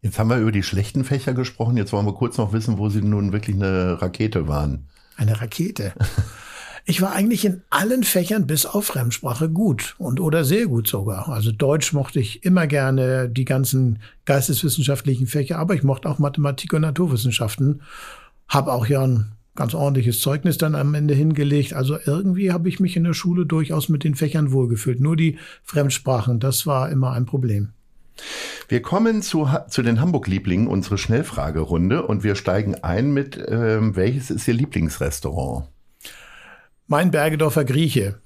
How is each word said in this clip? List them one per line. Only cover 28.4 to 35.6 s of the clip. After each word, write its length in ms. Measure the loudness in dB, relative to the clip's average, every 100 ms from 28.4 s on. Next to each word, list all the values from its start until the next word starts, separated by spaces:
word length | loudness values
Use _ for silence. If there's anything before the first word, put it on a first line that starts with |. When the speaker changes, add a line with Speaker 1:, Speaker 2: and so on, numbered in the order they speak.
| -12 -14 -2
Speaker 1:
Wir 120 | -2
kommen 400 | 0 2 2 2
zu 300 | 0 0 2
Ha-, 160 | 0 -2
zu 140 | 0
den 180 | 2 2
Hamburg-Lieblingen, 680 | 2 0 0 -2 0 2 2
unsere 300 | 0 0 -2
Schnellfragerunde. 1040 | 0 0 0 -4 -4 -2 0 0 2 0
Und 200 | 0 0
wir 120 | 0 0
steigen 400 | 0 0 0 -4
ein 360 | -2 0 2
mit, 260 | 0 -2 -8 -4
ähm, 480 | -2 0 2 0 2
welches 340 | 0 0 -4
ist 160 | -4 0
Ihr 60 |
Lieblingsrestaurant? 1120 | 0 0 0 -2 -2 -4 -4 -6 -4 -4 -6